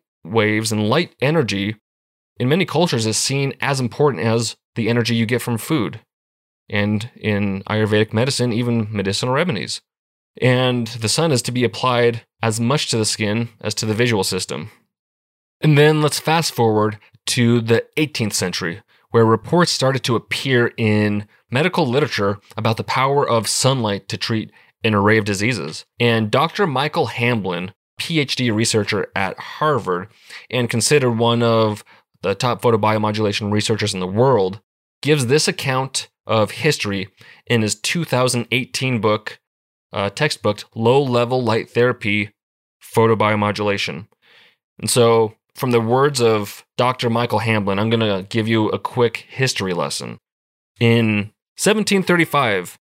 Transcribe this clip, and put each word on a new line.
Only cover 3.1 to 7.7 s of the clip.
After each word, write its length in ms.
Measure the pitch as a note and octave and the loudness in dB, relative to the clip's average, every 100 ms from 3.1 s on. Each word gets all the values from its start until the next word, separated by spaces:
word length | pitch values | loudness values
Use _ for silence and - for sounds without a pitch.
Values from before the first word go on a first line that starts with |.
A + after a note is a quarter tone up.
| G#2+ | -2
seen 380 | - C#3 C#3 - | -2 -2 -4 -4
as 200 | B2+ C#3 | -4 -2
important 440 | B2 - D3 G2 | -4 0 0 0
as 320 | A2+ A#2 A2+ - _ | 0 0 -2 -8 _
the 140 | - G#2+ | -6 0
energy 260 | A#2+ A2+ | 0 0
you 120 | A#2 A2 | 0 0
get 160 | A#2+ | -2
from 160 | - A2+ | -2 -4
food, 420 | - D#3 F#2 G#2 - _ _ _ _ _ _ | -2 -2 -2 -6 -16 _ _ _ _ _ _
and 420 | G#2 G#2 G#2+ A2+ - | -2 0 0 -4 -6
in 460 | G#2+ G2+ G2+ F#2+ | -2 0 -2 -4
Ayurvedic 480 | - | -4